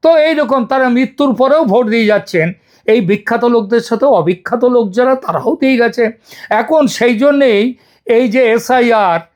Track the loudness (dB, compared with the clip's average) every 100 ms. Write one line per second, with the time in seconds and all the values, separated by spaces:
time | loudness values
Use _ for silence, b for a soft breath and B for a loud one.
0 | 2 2 2 0 -2 -2 -2 -2 0 0
1 | -2 -2 -2 0 0 2 2 0 0 0
2 | 0 0 -2 -2 -2 -6 b b 0 0
3 | 0 -4 -4 -2 0 0 0 -4 -2 -2
4 | 2 2 0 -4 -6 -2 0 0 0 0
5 | 0 0 -2 -4 -4 -2 0 2 0 0
6 | -4 -4 B B B -2 0 0 0 0
7 | -2 2 0 2 2 2 -2 -6 b b
8 | -2 0 2 0 2 0 0 0 2 2
9 | 2 -2 -6